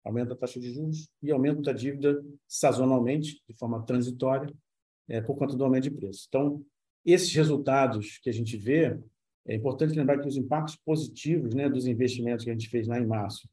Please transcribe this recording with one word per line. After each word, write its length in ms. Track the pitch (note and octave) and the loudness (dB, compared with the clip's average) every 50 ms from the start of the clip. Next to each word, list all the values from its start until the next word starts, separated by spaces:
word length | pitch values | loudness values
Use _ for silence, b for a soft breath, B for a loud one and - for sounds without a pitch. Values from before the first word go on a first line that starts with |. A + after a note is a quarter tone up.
Aumento 280 | _ G#2 G#2+ A#2+ B2 A#2+ | _ -4 -4 -2 -2 -4
da 60 | B2+ | -4
taxa 200 | B2+ B2+ A#2+ - | -6 -6 -6 -6
de 160 | B2+ B2 B2 A#2+ | -8 -10 -8 -8
juros 360 | C#3+ D#3 D#3 D#3 D#3 - _ _ _ | -6 -6 -6 -6 -6 -8 _ _ _
e 80 | - C#3+ | -2 0
aumento 320 | D3+ C3 C3 D3 D3 D3+ | 2 2 2 2 0 0
da 120 | C#3+ C#3+ B2+ | -2 -2 -2
dívida 500 | A2 A#2 C#3 C#3 C#3 C#3+ C#3+ C#3+ C#3+ C#3+ C#3+ - - _ | -2 -4 -6 -4 0 2 2 2 2 -4 -12 -20 -20 _
sazonalmente, 960 | _ - - - C#3 A#2 A#2+ C3 C3 C3 B2+ A#2 A#2+ C#3 D#3 D3+ D3+ D3 - _ | _ -4 2 2 2 4 4 4 4 4 4 2 2 0 0 -2 -4 -8 -12 _
de 80 | - A2+ | -20 -14
forma 280 | _ B2 A#2 A#2 A2+ A2+ | _ -6 -6 -4 -6 -4
transitória, 680 | - B2 B2 A#2+ B2+ B2 B2 C3+ C3 C3+ C#3 D3 D3 - - _ _ _ _ _ _ _ _ _ - | -2 0 0 0 -2 -4 -2 0 0 0 0 -2 -6 -12 -16 _ _ _ _ _ _ _ _ _ -6
é, 100 | A#2 A2+ | -6 -4
por 160 | A2 - C#3 | -4 -4 -2
conta 220 | C#3+ D3 C#3 C#3 | -2 -2 -2 0
do 80 | B2 C#3 | 0 2
aumento 180 | C3+ C3 C3 C3 | 4 4 4 2
de 80 | D3 | 0
preço. 360 | D3 - - G2 G2+ - - _ | -4 -6 -10 -10 -10 -12 -10 _
Então, 360 | - C3 C#3+ C#3+ D3 D3 - _ _ _ _ _ _ _ _ | 0 2 2 2 0 -2 -10 _ _ _ _ _ _ _ _
esses 300 | E3+ F3 F3+ - - - | 6 6 6 6 2 4
resultados 840 | D#3 D#3 D#3 D3 C#3 C#3+ C3+ C3 C#3 C3+ B2 A2 G#2+ G2+ - - - | 4 4 4 4 2 2 2 4 4 4 4 2 -2 -6 -8 -12 -6
que 100 | _ B2+ | _ -4
a 40 | A2+ | -2
gente 220 | A2 A#2 A2 A#2 | -2 -4 -4 -6
vê, 420 | G#2+ G2 A#2+ C#3+ D#3+ D#3+ B2 - - - - _ _ _ _ _ _ _ | -4 0 2 4 4 4 2 0 -4 -10 -16 _ _ _ _ _ _ _
é 100 | - A2+ | -6 -4
importante 380 | A2 A2+ C3+ B2+ C3+ D#3+ D#3 D#3 | -2 -2 -2 0 0 0 0 2
lembrar 280 | D3+ C#3+ C3+ C#3+ C#3 | 2 2 2 2 2
que 60 | C#3+ C#3+ | 0 -2
os 80 | C3+ | -2
impactos 400 | C3+ B2 - D3 D#3 D#3 D#3 - | -4 -2 0 0 -2 -2 -4 -8
positivos, 760 | _ _ D#3 D#3 - - A#2 - - - D3 E3 E3 C3 A2+ A2 | _ _ -2 -2 -2 -2 -6 -10 -8 -2 0 0 0 0 0 -2
né, 140 | C3+ C#3+ | 0 0
dos 180 | C#3 B2 B2+ B2 | 0 0 0 0
investimentos 600 | B2+ A#2+ A2 B2+ A#2+ - A#2 A#2 A#2+ A#2+ A2+ A2+ | 0 0 2 0 0 0 -2 -2 -2 -2 -2 -4
que 40 | A#2 | -4
a 40 | A#2 | -6
gente 160 | A2+ A2 - | -6 -6 -4
fez 180 | - A#2+ G#2+ | -4 -2 -2
lá 100 | A2+ A#2+ | -2 -2
em 80 | B2 A#2+ | -2 0
março 440 | A2 A2+ G#2+ G2+ G2 G#2+ - - - | 0 -2 -2 -4 -6 -8 -12 -18 -20